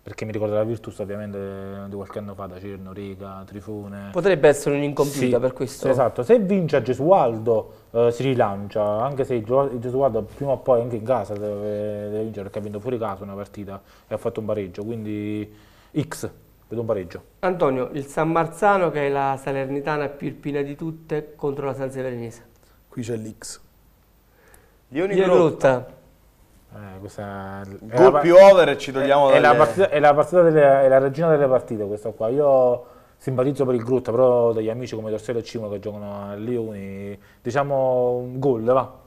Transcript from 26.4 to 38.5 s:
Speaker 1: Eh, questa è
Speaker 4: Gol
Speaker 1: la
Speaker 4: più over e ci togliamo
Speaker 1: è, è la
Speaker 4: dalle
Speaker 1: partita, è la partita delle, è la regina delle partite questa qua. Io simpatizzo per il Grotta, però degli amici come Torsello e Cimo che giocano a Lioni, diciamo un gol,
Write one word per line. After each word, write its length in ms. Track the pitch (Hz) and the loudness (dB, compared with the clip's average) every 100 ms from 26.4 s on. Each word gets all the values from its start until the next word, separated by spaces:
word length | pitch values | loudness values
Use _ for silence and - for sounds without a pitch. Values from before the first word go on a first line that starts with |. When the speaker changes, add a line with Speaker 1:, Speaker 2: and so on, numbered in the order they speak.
| _ _ _ | _ _ _
Speaker 1:
Eh, 280 | 107 104 95 | -20 -18 -16
questa 640 | 98 - 101 98 95 98 | -16 -12 -10 -10 -12 -12
è 340 | 98 98 107 117 | -14 -16 -6 6
Speaker 4:
Gol 160 | 127 | 6
Speaker 1:
la 60 | 143 | 6
Speaker 4:
più 160 | 151 175 | 8 10
over 320 | 196 190 151 | 12 10 6
e 80 | 139 | 2
ci 160 | - | -4
togliamo 380 | 131 139 139 139 | -4 2 4 6
Speaker 1:
è, 60 | 135 | 6
è 40 | |
la 120 | 147 | 6
Speaker 4:
dalle 60 | 151 | 6
Speaker 1:
partita, 300 | 151 - 190 | 4 4 2
è 100 | 151 | 4
la 140 | 147 | 4
partita 300 | 147 147 180 | 4 4 4
delle, 400 | 170 156 143 135 | 6 6 6 6
è 60 | 135 | 6
la 100 | 135 | 6
regina 320 | 139 139 165 | 4 0 2
delle 160 | 151 139 | 4 4
partite 400 | 127 - 113 101 | 2 0 -6 -6
questa 240 | 104 113 | -6 -8
qua. 180 | 104 110 | -6 -4
Io 560 | 135 147 135 127 123 - - _ _ | 0 4 6 4 2 -4 -20 _ _
simpatizzo 480 | - 127 131 139 | -6 -2 0 0
per 100 | 131 | 0
il 80 | 127 | 0
Grotta, 280 | 113 127 120 | 0 -2 0
però 420 | 113 131 123 117 | 2 4 4 2
degli 160 | 110 110 | 0 -4
amici 260 | 113 123 | -6 -8
come 140 | 110 110 | -10 -6
Torsello 300 | 107 - 117 | -8 -4 -6
e 40 | |
Cimo 280 | 110 120 107 | -6 -8 -8
che 80 | 101 | -8
giocano 500 | 104 104 104 101 101 | -10 -10 -12 -12 -10
a 60 | |
Lioni, 840 | 101 113 123 110 101 98 98 101 101 _ _ | -10 -6 -6 -6 -10 -12 -12 -12 -14 _ _
diciamo 680 | 123 123 143 135 131 127 123 123 | -6 -4 -2 0 0 2 0 -2
un 220 | 123 127 | -6 -2
gol, 260 | 139 | 0